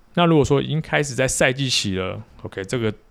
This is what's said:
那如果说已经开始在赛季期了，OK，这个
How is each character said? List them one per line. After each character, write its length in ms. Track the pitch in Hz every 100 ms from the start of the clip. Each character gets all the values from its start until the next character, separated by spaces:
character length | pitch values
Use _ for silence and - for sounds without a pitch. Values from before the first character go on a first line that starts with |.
| _
那 100 | -
如 120 | 175 160
果 80 |
说 180 | 127 139
已 60 | 127
经 120 | 147
开 220 | - 151
始 100 | 143
在 140 | 123 131
赛 260 | - 147
季 160 | 131 135
期 280 | - 104 92
了， 260 | 92 104 - -
OK， 200 | - -
这 160 | 92 127
个 160 | 110 104 _